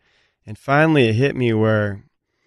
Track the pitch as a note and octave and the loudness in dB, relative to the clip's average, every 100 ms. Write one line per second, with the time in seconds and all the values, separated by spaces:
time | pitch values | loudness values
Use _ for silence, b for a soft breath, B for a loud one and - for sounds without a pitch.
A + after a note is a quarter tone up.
0 | _ _ _ _ - G#2+ - C#3 D#3+ D3+ | _ _ _ _ -20 -14 -2 0 2 2
1 | A#2 G#2+ C#3 B2+ A#2+ A2 A2 G#2+ G#2 G2 | 2 2 -2 -2 -2 0 0 0 -2 -8
2 | - _ _ _ | -16 _ _ _